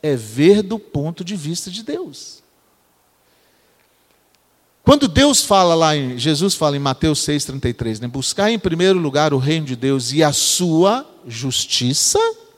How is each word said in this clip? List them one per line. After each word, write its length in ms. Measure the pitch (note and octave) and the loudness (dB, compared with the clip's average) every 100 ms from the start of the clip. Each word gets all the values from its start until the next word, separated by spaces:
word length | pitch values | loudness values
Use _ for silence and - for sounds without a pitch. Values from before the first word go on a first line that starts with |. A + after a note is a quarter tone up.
é 120 | D3+ | -2
ver 480 | C3+ G#2+ A2+ D#3+ G3+ | -4 -4 2 6 6
do 160 | G3 A3 | 2 -6
ponto 460 | - D3 D3+ E3+ | -6 -6 -6 -8
de 100 | F3+ | -10
vista 360 | G3+ D3 E3+ - | -8 -6 -8 -8
de 120 | F#3 | -14
Deus. 600 | A3+ D#4 E4+ C3+ - - _ _ _ _ _ _ _ _ _ _ _ _ _ _ _ _ _ _ _ _ _ _ _ _ | -10 -10 -10 -14 -20 -20 _ _ _ _ _ _ _ _ _ _ _ _ _ _ _ _ _ _ _ _ _ _ _ _
Quando 240 | - C#4+ C#4 | 2 4 4
Deus 340 | D#3 C#4+ C4 | 4 4 4
fala 320 | - G3 F3+ | 2 4 4
lá 220 | E3 D#3+ D3+ | 4 2 2
em, 220 | C3 B2 | -2 -2
Jesus 360 | C#3 D3 F#3+ | -2 0 0
fala 220 | - D3+ C#3+ | 0 -2 0
em 40 | |
Mateus 400 | C#3 C3 D#3+ D3 | -2 0 0 0
seis 240 | - D3 | -2 -4
trinta 240 | - C3+ B2+ | -4 -6 -6
e 40 | |
três, 260 | A#2 A2+ A2 | -6 -6 -6
né? 100 | A#2+ | -8
"Buscar 420 | C3 C3 - G#3 | -8 -6 -2 0
em 80 | A#3 | 0
primeiro 400 | G3 D#3+ F#3 F#3+ | -2 0 2 2
lugar 340 | D#3 C3+ D3+ | 0 0 2
o 60 | C#3 | 2
reino 260 | C3+ D#3+ | 0 -2
de 100 | D3 B2+ | -2 -4
Deus 360 | C3 C3+ A#2 | 0 0 -2
e 100 | C#3+ | 2
a 100 | F3+ | 2
sua 760 | C#3 - - F3+ D#3+ F#3 A#3+ D4+ - - | 2 -2 0 2 4 2 2 -6 -20 -16
justiça." 920 | A2+ B2+ B2+ - - B2 D3+ - G4 A4+ A4 - | -8 -6 -6 -4 -2 -2 0 0 2 0 -2 -16